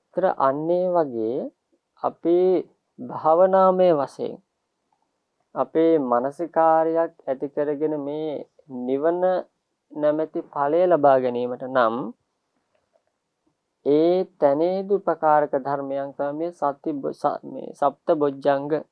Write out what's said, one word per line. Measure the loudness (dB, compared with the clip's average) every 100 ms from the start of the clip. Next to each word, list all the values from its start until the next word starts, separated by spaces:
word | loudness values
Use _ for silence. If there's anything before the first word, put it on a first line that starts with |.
ඒතර | _ -2 -2 0
අන්න | 0 0 -2
ඒ | 0 0
වගේ | 0 -2 -2 -4 -4 -8 _ _ _ _ _
අපේ | -8 -4 0 2 2 0 -2 _ _ _
භාවනාමය | -14 -4 2 4 4 6 4 4 4
වශයෙන් | 4 0 -6 -10 -10 _ _ _ _ _ _ _ _ _ _ _
අපේ | -6 -2 2 4 4
මානසිකාරයක් | 2 0 0 -6 -6 2 4 4 2 0 -2 _
ඇති | -8 -6 -6
කරගෙන | -4 -4 -2 -2 -4
මේ | -6 -6 -6 -8 -12 _ _ -10
නිවන | -4 0 0 0 0 -2 -6 _ _ _ _
නැමැති | -4 -2 0 -4 -6
ඵලය | -8 -4 0 2
ලබා | 4 4 6 4
ගැනීමට | 2 -2 -6 -6
නම් | -4 2 2 0 -8 -12 _ _ _ _ _ _ _ _ _ _ _ _ _ _ _ _ 0
ඒ | 2 4 2 -2
තැනේදී | _ 2 2 0 -2 -2 -2
උපකාරක | -2 -2 2 2 2 -2
ධර්මයන් | -4 -6 -6 -8 -8
තමයි | -6 -6 -4
මේ | -8
සති | -4 -4 -4 -6
බො-, | -6 -8
ස-, | -4 -6 -6
මේ | -10 -14 -14
සප්ත | -2 -2 -2 -2
බොජ්ජංග | 0 0 0 0 0 -2 -6 -6